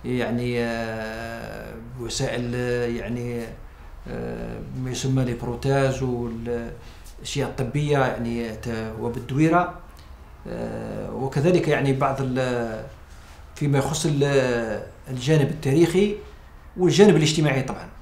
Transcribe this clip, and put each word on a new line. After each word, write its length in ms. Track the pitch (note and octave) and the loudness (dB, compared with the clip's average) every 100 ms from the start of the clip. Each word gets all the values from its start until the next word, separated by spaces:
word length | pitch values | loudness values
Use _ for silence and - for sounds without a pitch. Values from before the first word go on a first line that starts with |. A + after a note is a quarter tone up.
يعني، 600 | A#2+ B2 A2 A#2+ B2 A#2+ | -2 -2 0 0 0 0
آه، 1080 | A#2 A2+ A2+ A2 A2 A2+ A#2 A#2 A2 G#2+ A2 A2+ A#2 B2+ | -2 -2 -4 -6 -6 -8 -8 -10 -10 -10 -12 -12 -14 -10
بوسائل، 540 | A2+ - C3 A#2+ A#2+ | -6 -4 -2 -2 -4
آه، 320 | B2 B2 A#2+ A#2+ | -2 0 0 0
يعني، 560 | A#2 G2+ A#2+ A#2+ A#2+ A2+ - - - - - B2 | -2 -4 -4 -4 -6 -8 -12 -16 -18 -18 -16 -10
آه، 520 | A#2 A#2+ A#2 A2+ A2+ B2+ C3 | -8 -6 -8 -8 -10 -8 -6
ما 60 | B2+ | -6
يسمى 340 | B2 C3+ C3 | -2 2 2
لي 100 | B2 | 2
بروتاز 680 | A#2+ B2 A#2 C3+ C#3 C3+ B2+ | -2 -4 -2 0 2 2 0
والأشياء 1500 | C3 A#2+ A#2+ A#2 A#2 A#2 A#2 - - - - - - C#3 C#3 | -2 -2 -4 -6 -6 -6 -6 -12 -16 -18 -18 -14 -6 -4 -4
الطبية 500 | C3 A#2 D3 D3 C#3+ | -2 -2 -2 2 2
يعني 580 | B2+ G#2+ A#2 A#2 A#2 A2 | 2 0 -2 -2 -4 -6
ت-، 360 | A#2 A2+ A2 A2 | -6 -6 -6 -6
وبالدويرة، 760 | A#2 B2 A#2 C3+ D#3+ E3+ F3 - - - - - - - A2 | -6 -6 -4 2 4 4 2 -6 -16 -18 -18 -18 -20 -18 -12
آه، 680 | A#2 A2+ A2 A2 G#2 G2 | -8 -8 -8 -8 -8 -8
وكذلك 540 | A2 C3 C#3+ D#3 F3 D3+ | -6 -2 2 4 4 4
يعني 240 | C3 C3+ | 4 4
بعض 240 | C3 C#3 C3 | 4 2 0
ال-، 680 | C3 B2+ B2+ A#2+ A#2 A2 - - - - - - - | 0 0 0 0 -2 -6 -10 -16 -18 -18 -18 -18 -18
فيما 240 | - C#3+ C#3 | -4 2 2
يخص 280 | C3+ D#3 E3+ | 2 0 0
ال-، 760 | C#3+ C#3+ C#3 B2+ A#2 A2+ G2+ - - - | 2 4 4 4 0 0 -4 -8 -14 -10
الجانب 400 | B2+ B2+ D#3 C3+ | -4 4 4 4
التاريخي 640 | - C3+ D3 E3 F3+ G#3 - - - - - - - | 0 2 6 6 6 2 0 -10 -18 -20 -20 -14 2
والجانب 400 | F3+ D3 G#3 D#3 | 4 10 10 10
الاجتماعي 460 | D3+ E3 D3+ C3 | 6 4 4 2
طبعًا 260 | B2+ G2 - - | -2 -6 -12 -16